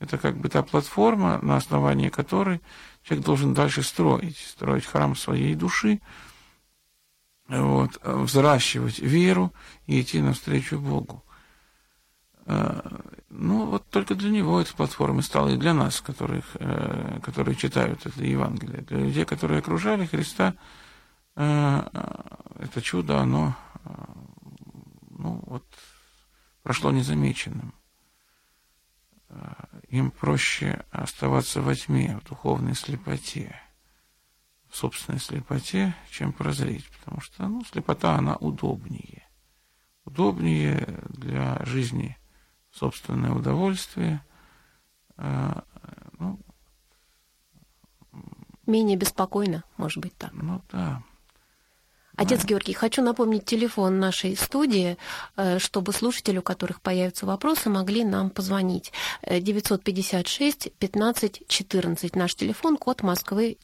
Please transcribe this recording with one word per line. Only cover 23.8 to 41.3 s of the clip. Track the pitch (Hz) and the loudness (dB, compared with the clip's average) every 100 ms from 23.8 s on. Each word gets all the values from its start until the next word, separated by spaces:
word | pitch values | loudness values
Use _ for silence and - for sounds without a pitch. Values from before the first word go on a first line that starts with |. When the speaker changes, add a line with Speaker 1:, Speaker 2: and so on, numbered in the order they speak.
Speaker 1:
э, | - - - - - - - - - - - - - | -16 -16 -16 -18 -20 -20 -20 -20 -20 -20 -20 -20 -20
ну, | - 165 - - | -10 -6 -6 -8
вот, | 123 - - - - _ _ _ _ _ _ | -12 -12 -20 -20 -20 _ _ _ _ _ _
прошло | - - 143 | -4 0 2
незамеченным. | 135 131 147 69 - - - - - _ _ _ _ _ _ _ _ _ _ _ _ _ _ _ | 2 2 2 2 0 -4 -8 -10 -14 _ _ _ _ _ _ _ _ _ _ _ _ _ _ _
Э, | - 50 - - - - | -16 -16 -16 -18 -20 -4
им | 127 131 | 0 0
проще | - 143 135 - - 50 50 - | 0 2 2 2 0 -2 -4 -6
оставаться | - - - 135 135 127 - | -8 -8 -2 2 2 2 -2
во | 135 | 0
тьме, | 131 - 135 131 101 | 0 2 2 2 -2
в | - | -10
духовной | 135 - 127 127 | -6 -2 0 0
слепоте, | 127 - 139 - 135 - - 101 - - _ _ _ _ _ _ _ _ _ _ | -4 -4 -8 -6 -8 -6 -10 -10 -14 -20 _ _ _ _ _ _ _ _ _ _
в | - | -4
собственной | - - - 135 | -4 -4 -6 -6
слепоте, | - 143 - 135 - 190 196 170 - | -6 -8 -4 -6 -4 0 0 -2 -10
чем | - 147 | -6 -6
прозреть, | 139 147 139 - - - - | -4 -4 -2 -4 -4 -10 -18
потому | - 147 | -12 -12
что, | - - 190 | -12 -8 -6
ну, | 233 | -6
слепота, | 233 - - - 170 151 | -6 -8 -2 0 2 2
она | 135 - | 2 0
удобнее. | 78 - - - - - - - _ _ _ _ _ _ _ _ | -4 -2 -4 -4 -6 -12 -12 -20 _ _ _ _ _ _ _ _
Удобнее | - 139 202 175 165 156 147 143 - - - | -14 0 0 2 2 2 2 0 -2 -10 -12
для | - 127 | -10 -6